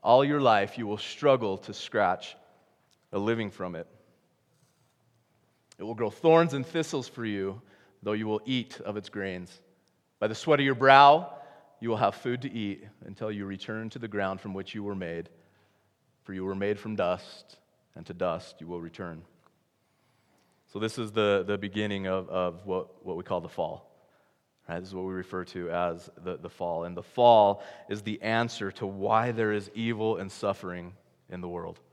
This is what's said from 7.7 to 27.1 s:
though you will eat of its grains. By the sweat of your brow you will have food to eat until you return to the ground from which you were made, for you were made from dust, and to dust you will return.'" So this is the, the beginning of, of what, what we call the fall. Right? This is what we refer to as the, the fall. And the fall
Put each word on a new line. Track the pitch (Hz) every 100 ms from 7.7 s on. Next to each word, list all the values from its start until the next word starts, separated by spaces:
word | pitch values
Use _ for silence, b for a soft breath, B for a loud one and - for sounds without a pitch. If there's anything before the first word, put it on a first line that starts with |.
| b b b
though | 101
you | 107 110
will | 107 123
eat | 127 113 -
of | - 104
its | 95
grains. | 104 98 90 87 - _ _ _ _ _ _
By | 107
the | 110
sweat | - 143
of | 135
your | 127
brow | 135 135 143 156 180 B B B B _
you | 117
will | 107
have | 104
food | 101 123 123
to | 131
eat | 113 104 98 107 - -
until | 98 110
you | 104 98
return | 95 - 110 110
to | 131
the | 113
ground | 101 95 95
from | 104
which | 95 92 107
you |
were | 101
made, | 98 87 82 82 _ b b b b b b _ _
for | - 95
you | 92
were |
made | 95 98 104
from | 110 104
dust, | 90 92 - - - - _ _ _ -
and | 82
to |
dust | 90 90 82 - -
you | 82
will | 87
return.'" | 85 - 90 82 85 _ _ _ _ _ _ _ _ _ _ _ _ _ _
So | 101
this | 110 117
is | 110
the, | 110 104 98 92
the | 104
beginning | 101 104 104 101 95
of, | 95 92
of | 92 90 85 95
what, | 92 - - 92
what | 85
we |
call | 92 92
the | 82
fall. | - 80 76 - _ b b b b b _ -
Right? | 85
This | 92
is | 95
what |
we | 92
refer | 92 87 92
to | 90 92 87
as | 87 87 82 - -
the, | 87 82
the | 82
fall. | - 87 82 87
And | 87
the |
fall | -